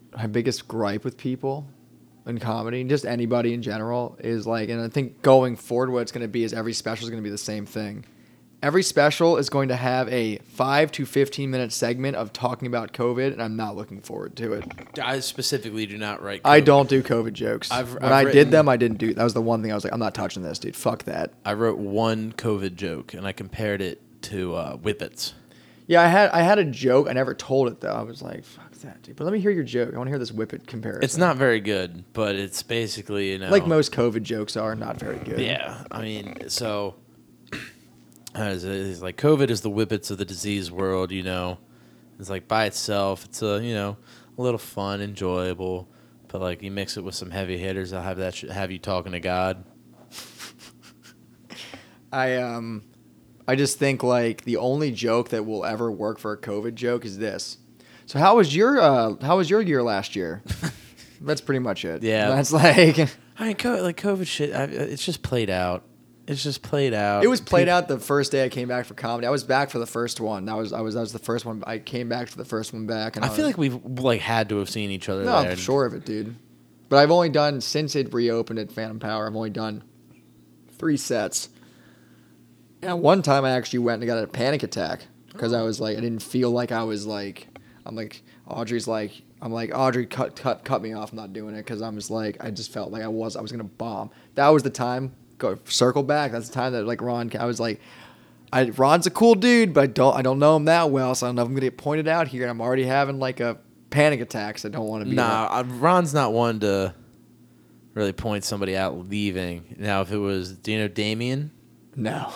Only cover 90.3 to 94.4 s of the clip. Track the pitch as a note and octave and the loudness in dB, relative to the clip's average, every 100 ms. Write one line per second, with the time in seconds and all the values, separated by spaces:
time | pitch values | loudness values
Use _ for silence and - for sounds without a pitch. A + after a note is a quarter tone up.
90.3 | - C3+ - - A#2+ A2 G#2+ G#2+ A2 G#2 | -4 -4 -4 -2 -4 -4 -10 -12 -12 -12
91.3 | G2+ G#2+ A2 G#2+ G#2+ A2+ G#2+ G2+ A2 G#2+ | -12 -12 -12 -10 -8 -8 -8 -6 -4 -4
92.3 | - - G2 A2+ A2 G2 A2 A2 A2+ A2+ | -6 -8 -10 -10 -10 -10 -8 -6 -6 -6
93.3 | F#2+ G#2+ A#2+ G#2 - A#2 G#2+ G#2+ - - | -8 -10 -10 -10 -10 -8 -8 -10 -14 -6
94.3 | - | 4